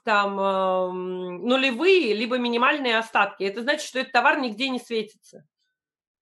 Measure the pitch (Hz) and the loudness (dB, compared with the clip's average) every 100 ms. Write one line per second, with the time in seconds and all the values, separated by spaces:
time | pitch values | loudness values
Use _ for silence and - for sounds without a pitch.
0 | 226 208 202 196 196 190 190 185 185 185 | 0 2 2 0 0 0 0 0 -2 -4
1 | 185 185 180 180 226 262 262 233 359 370 | -6 -6 -8 -6 0 2 0 2 4 4
2 | 240 208 233 247 240 233 269 302 254 226 | 2 -2 -2 -2 0 2 2 2 0 0
3 | 226 233 202 - 196 208 240 302 - 254 | 0 0 0 -2 -6 -4 -4 -4 -4 -6
4 | 254 247 262 311 254 208 269 247 - 226 | 0 2 4 2 -2 -4 -4 -6 -6 -6
5 | 214 _ _ - _ _ _ _ _ _ | -6 _ _ -20 _ _ _ _ _ _
6 | _ _ | _ _